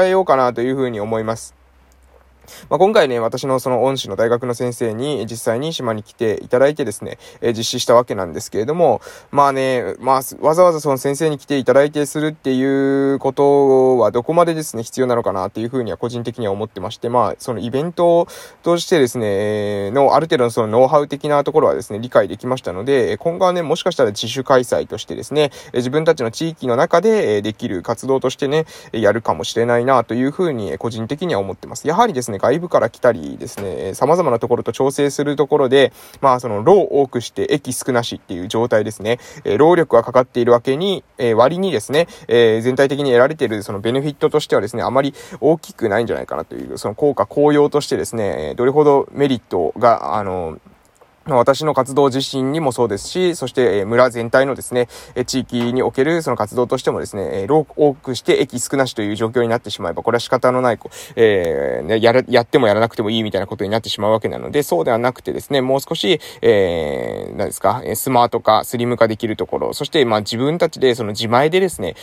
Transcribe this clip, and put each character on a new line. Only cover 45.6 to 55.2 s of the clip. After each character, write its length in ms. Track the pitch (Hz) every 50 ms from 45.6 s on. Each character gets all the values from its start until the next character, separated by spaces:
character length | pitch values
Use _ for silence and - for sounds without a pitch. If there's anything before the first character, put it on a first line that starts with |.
| - -
く 160 | - - 117 107
な 100 | 98 113
い 40 | 117
ん 20 |
じ 60 | 95
ゃ 40 | 82
な 40 | 65
い 60 | 64
か 100 | - 65
な 80 | 76 -
と 120 | - -
い 80 | 62 65
う、 100 | 62 -
そ 120 | - - 107
の 60 | 110
効 200 | - 151 147 127
果 100 | - 92
効 300 | - - 147 143 147 147
用 160 | 147 147 139
と 100 | - 147
し 80 | 151 -
て 80 | 135
で 80 | 95 80
す 100 | - -
ね、 340 | 113 104 98 67 67 78 76
え 0 |
ー、 40 | -
ど 120 | - 123
れ 40 | 135
ほ 140 | 131 151 147
ど 240 | 143 139 139 - -
メ 160 | - 135 143 139
リ 80 | 131
ッ 20 | 113
ト 340 | - - 107 90 80 - - 101
が、 380 | 120 117 110 - 57 71 87
あ 60 | 107
の、 360 | 101 95 92 90 85 80 78 - - - _ _ _ _ _ _ _ _ _ _ _
ま 100 | 160 139
あ、 40 | 123
私 240 | - 139 135 -
の 120 | 156 151 139
活 180 | 131 127 135
動 160 | 135 147 143 139
自 100 | 123 135
身 320 | 131 - - 135 131 135
に 80 | 147 165
も 100 | 156 131
そ 140 | 120 127 120
う 40 | 104
で 100 | 101 98
す 100 | - -
し、 260 | - 185 185 175 165
そ 140 | - 139 123
し 40 |
て、 260 | - 135 127 104 95 101
え 40 |
ー、 40 | 95
村 240 | 107 117 120 127 127
全 200 | 110 120 117 117
体 160 | - 131 135
の 80 | 139 120
で 80 | -
す 100 | - - 120
ね、 120 | 123 120 - - - - - -
え 60 | 123